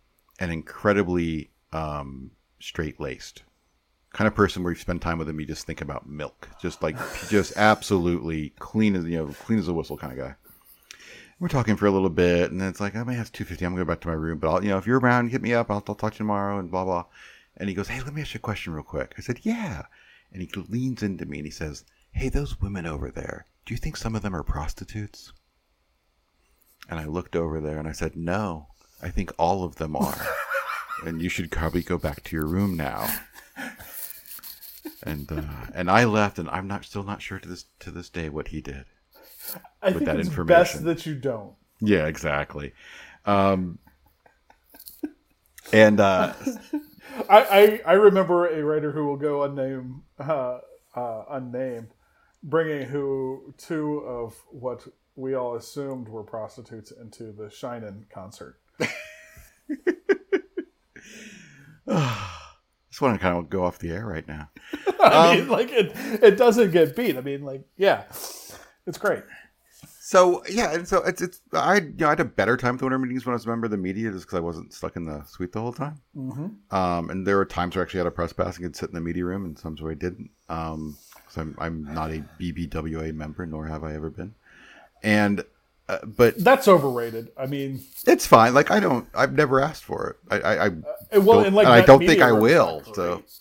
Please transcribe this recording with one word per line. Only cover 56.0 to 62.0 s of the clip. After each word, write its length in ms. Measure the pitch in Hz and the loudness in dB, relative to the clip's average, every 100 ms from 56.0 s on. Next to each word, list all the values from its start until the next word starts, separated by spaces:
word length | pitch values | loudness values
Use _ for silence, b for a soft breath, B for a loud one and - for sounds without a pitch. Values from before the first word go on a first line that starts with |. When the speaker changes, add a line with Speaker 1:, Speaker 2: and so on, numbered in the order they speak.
| 110 | -12
Speaker 2:
were 160 | 110 | -14
prostitutes 640 | 101 113 107 - 104 113 104 | -12 -10 -12 -14 -18 -18 -18
into 420 | - 110 - 113 | -20 -20 -18 -18
the 120 | 104 | -14
Shinin 640 | 104 - 127 120 107 101 - | -16 -12 -12 -12 -14 -16 -18
concert. 480 | 101 95 - 64 _ _ | -18 -18 -18 -20 _ _
<laughs> 20 | - - 622 622 - - - - _ - 302 359 349 - - - 381 - - - _ _ - B B B B B B B B - | -8 -8 -8 -16 -20 -20 -20 -20 _ -12 -4 -2 -2 -2 -2 0 -4 -4 -14 -14 _ _ -20 B B B B B B B B -2
Speaker 1:
<sighs> 460 | 190 | 0